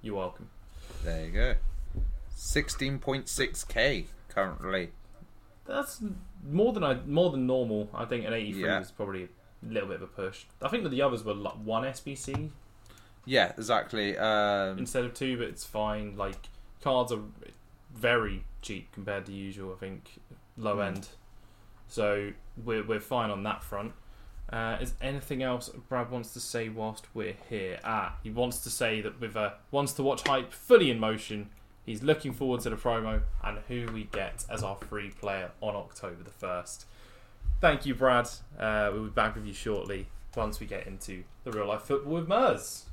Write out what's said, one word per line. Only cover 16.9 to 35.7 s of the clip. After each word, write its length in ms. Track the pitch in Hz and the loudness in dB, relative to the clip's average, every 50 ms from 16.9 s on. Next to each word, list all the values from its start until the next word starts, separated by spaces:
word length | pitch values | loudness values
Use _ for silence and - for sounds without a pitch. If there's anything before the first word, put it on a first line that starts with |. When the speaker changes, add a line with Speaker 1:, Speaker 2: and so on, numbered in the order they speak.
| 131 127 123 123 123 | 4 4 4 4 0
Speaker 1:
are 80 | 107 104 104 - - - - - - - - - - - - - | -4 -4 -8 -12 -14 -16 -18 -18 -20 -20 -20 -20 -20 -20 -18 -10
very 480 | 110 110 120 120 120 113 104 - - - - - - | 0 4 4 6 6 4 2 -2 -4 -6 -8 -10 -10
cheap 300 | - - 107 92 - - | -8 -8 -8 -8 -8 -12
compared 340 | - - 98 104 101 98 95 101 | -12 -10 -6 -4 -4 -4 -4 -6
to 40 | |
usual, 420 | 98 98 98 98 95 98 95 95 92 | -8 -6 -6 -8 -8 -8 -8 -8 -8
I 40 | 92 | -8
think, 400 | - 95 95 113 - - - - - - - - - - - - | -8 -10 -10 -10 -12 -18 -20 -20 -20 -20 -20 -20 -20 -20 -14 -4
low 180 | 113 110 101 | -2 0 2
Speaker 2:
Hmm. 60 | 101 | 2
Speaker 1:
end. 260 | 101 98 92 101 98 - - - - - - - - - - - - - - - - - | 2 0 -2 -4 -8 -10 -16 -20 -20 -20 -20 -20 -20 -20 -20 -20 -20 -20 -20 -20 -18 -10
So 460 | - - 107 104 104 104 101 101 107 - - - - - | -2 2 2 4 4 2 0 -4 -6 -10 -14 -14 -14 -10
we're, 260 | 113 117 113 110 104 | -4 -2 0 0 0
we're 160 | 104 113 104 | 0 -2 -2
fine 300 | 104 - 131 123 113 107 | 0 0 0 2 2 2
on 120 | 104 98 101 | 0 0 0
that 200 | 107 101 - - | -2 -2 -4 -6
front. 300 | - - 101 104 113 - - - - - - - - - - - - | -8 -6 -6 -6 -6 -8 -12 -18 -18 -18 -16 -16 -16 -14 -10 -10 -6
Uh, 260 | 113 113 113 113 113 - | -4 -2 -2 -2 -2 -2
is 140 | 127 123 - - | -2 -4 -4 -4
anything 400 | - 131 139 139 135 - 147 127 | -2 -4 -4 -4 -4 -4 -2 -2
else 280 | 131 131 123 123 123 - | 0 0 0 -2 -4 -8
Brad 420 | - - - - 131 123 120 117 | -12 -14 -8 -4 -2 -2 -2 -2
wants 220 | 127 123 117 113 - | -4 -6 -6 -6 -8
to 80 | 120 | -8
say 260 | - - - 117 113 110 | -8 -4 -2 -2 -2 -2
whilst 400 | 110 113 110 110 107 - - - - | -4 -4 -4 -4 -4 -6 -14 -12 -6
we're 220 | 117 104 95 95 - - - | -6 -4 -4 -6 -8 -8 -6
here? 300 | 117 107 95 92 90 - - | -4 -4 -2 -4 -4 -4 -4
Ah, 320 | - 113 107 95 87 - - | -2 0 0 0 -2 -4 -6
he 80 | - 110 | -8 -6
wants 280 | 107 120 123 123 113 - | 0 0 0 0 0 -4
to 100 | - 120 | -6 -4
say 300 | - - 131 113 110 110 | -2 2 2 2 2 0
that 220 | 104 107 - - | -2 -4 -6 -4
with, 160 | 120 110 101 110 | -8 -4 -2 0
uh, 140 | 107 101 - - - - | 0 0 -2 -6 -12 -2
wants 220 | - 139 143 135 - | 0 0 0 0 0
to 100 | - 135 | 2 2
watch 240 | 135 131 120 - - | 2 2 2 2 2
hype 240 | 139 131 120 - | 2 2 2 -2
fully 400 | - - - - 247 226 185 139 | -10 -16 6 10 10 10 10 8
in 80 | 120 113 | 4 4
motion. 500 | 110 110 110 110 - - 110 104 104 104 - - - - - - - | 2 2 2 0 -2 -6 -6 -6 -6 -8 -14 -18 -20 -20 -20 -16 -10
He's 180 | - 113 107 123 | -8 -8 -2 4
looking 300 | 143 156 151 - 139 117 | 4 4 4 4 -6 -4
forward 280 | 110 139 131 123 117 | 0 0 2 2 2
to 80 | 113 123 | 0 -2
the 60 | 110 104 | -2 0
promo 440 | - 123 117 113 110 110 110 107 107 - - - - | 2 2 2 2 2 2 4 4 4 4 2 0 0
and 160 | 104 104 107 107 - | -2 -4 -4 -6 -4
who 180 | 123 123 120 113 110 | -4 -4 -2 -4 -4
we 120 | 110 107 | -4 -6
get 400 | 104 - 101 98 - - - - - | -4 -4 -4 -4 -4 -4 -6 -6 -6
as 120 | 107 107 107 | -4 -4 -2
our 120 | 98 95 | -4 -4
free 340 | - - - 110 107 101 101 | -6 -8 -8 -6 -6 -6 -6
player 420 | - - - 101 98 95 92 87 - - | -8 -6 -4 -2 -2 -2 -4 -6 -8 -4
on 140 | - 107 | -4 -4